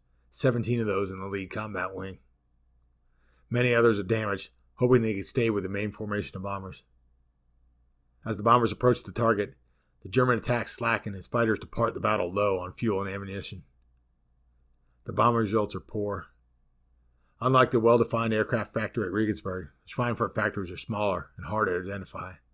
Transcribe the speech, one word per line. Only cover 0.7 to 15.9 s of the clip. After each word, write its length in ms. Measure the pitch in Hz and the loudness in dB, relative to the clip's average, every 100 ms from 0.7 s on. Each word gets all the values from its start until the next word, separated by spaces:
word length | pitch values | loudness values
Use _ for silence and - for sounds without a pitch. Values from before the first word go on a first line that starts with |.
| 120 | 0
of 80 | 107 | 0
those 240 | 95 98 | 0 -2
in 80 | 95 | -6
the 80 | 98 | -6
lead 240 | 98 95 | -6 -6
combat 420 | 107 107 95 92 | -8 -8 -6 -6
wing. 240 | 95 95 92 _ _ _ _ _ _ _ _ _ _ _ _ - | -6 -10 -12 _ _ _ _ _ _ _ _ _ _ _ _ -4
Many 240 | 123 123 117 | 0 4 6
others 240 | 117 104 | 6 4
are 40 | |
damaged, 460 | 92 110 107 98 - _ _ - | 2 0 0 -4 -8 _ _ 0
hoping 280 | 123 127 | 4 4
they 100 | 113 | 4
could 120 | 98 95 | -2 -4
stay 240 | 127 117 | 0 0
with 100 | 104 | 0
the 80 | 92 | -2
main 220 | 98 107 | -4 -4
formation 440 | - 104 104 - 98 | -6 -6 -4 -6 -8
of 60 | |
bombers. 400 | 98 98 95 - _ _ _ _ _ _ _ _ _ _ _ _ _ _ - | -8 -8 -10 -16 _ _ _ _ _ _ _ _ _ _ _ _ _ _ -8
As 120 | 101 | 0
the 60 | |
bombers 280 | 107 123 113 | 4 6 4
approach 320 | 101 123 123 | 2 2 2
the 80 | - | -2
target, 440 | 92 113 101 101 - _ _ _ _ | 0 2 2 0 -8 _ _ _ _
the 80 | 98 | -2
German 300 | 123 127 113 | 2 4 2
attack 280 | - 120 107 | 0 -2 -2
slackened 480 | - 117 110 - 98 | -4 -2 -2 -4 -10
as 120 | - | -4
fighters 320 | 120 113 104 | 0 2 0
depart 340 | - - 113 | -2 -2 -2
the 60 | 98 | 0
battle 320 | 104 104 90 | 0 0 0
low 280 | 95 104 92 | 0 2 0
on 140 | 92 | -4
fuel 280 | - 113 95 | -4 -2 -2
and 120 | 98 | -4
ammunition. 500 | 98 98 98 - 92 - _ _ _ _ _ _ _ _ _ _ _ _ _ - | -8 -8 -10 -10 -14 -18 _ _ _ _ _ _ _ _ _ _ _ _ _ -6
The 80 | |
bomb 220 | 98 113 117 | 2 4 4
results 400 | 107 107 101 92 | 2 0 0 -6
are 40 | |
poor. 480 | - | -8